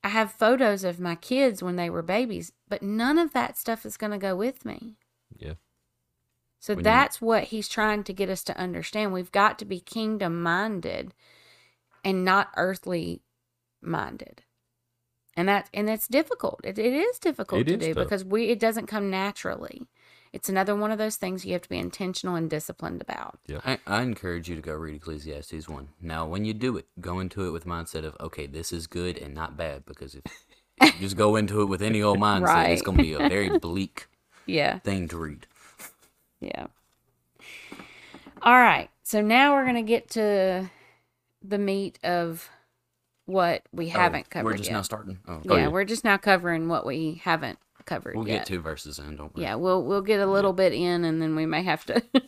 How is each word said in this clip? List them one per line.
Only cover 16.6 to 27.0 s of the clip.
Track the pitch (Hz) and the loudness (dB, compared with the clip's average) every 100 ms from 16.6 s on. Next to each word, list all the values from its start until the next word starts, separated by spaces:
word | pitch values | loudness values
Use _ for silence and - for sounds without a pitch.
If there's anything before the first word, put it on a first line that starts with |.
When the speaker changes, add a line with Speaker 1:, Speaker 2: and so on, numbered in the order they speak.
Speaker 1:
It, | - 202 | -8 0
it | 214 | 0
is | 277 440 494 | 2 0 0
difficult | 349 262 208 190 | -2 -2 -2 0
Speaker 2:
It | |
Speaker 1:
to | 135 | 2
Speaker 2:
is | 202 | 0
Speaker 1:
do | 160 | 0
Speaker 2:
tough. | 160 | 0
Speaker 1:
because | - 202 | 0 -2
we, | 190 208 226 | 0 0 2
it | 220 | 2
doesn't | 226 220 - | 2 0 -6
come | 214 196 | -4 -2
naturally. | 190 196 - - - - - - _ _ - _ | -2 -4 -6 -8 -8 -10 -14 -18 _ _ -20 _
It's | - - | -10 -2
another | 190 196 | 0 2
one | 208 208 | 0 0
of | 214 | -2
those | 214 - | -4 -4
things | 185 185 | -6 -6
you | 185 | -4
have | 180 | -6
to | - | -4
be | - | -6
intentional | 175 - 185 180 190 | -6 -6 -6 -4 -4
and | 170 165 | -2 -2
disciplined | 156 - - 160 - | -4 -6 -10 -10 -8
about. | - - - - - | -8 -8 -10 -16 -12
Speaker 2:
Yep. | 73 | -8
Speaker 3:
I, | 127 131 | -6 -6
I | - 104 | -2 -2
encourage | 127 104 92 85 85 | -2 -4 -6 -6 -6
you | |
to | 82 | -10
go | 76 | -8
read | 78 80 | -8 -8
Ecclesiastes | 76 80 76 76 73 - 80 76 | -10 -10 -10 -10 -12 -10 -12 -10
one. | 73 71 _ | -14 -14 _
Now, | 85 80 | -8 -6
when | 80 92 | -4 -4
you | 107 | -4
do | 107 127 107 | -2 -2 -4
it, | - | -10
go | - | -12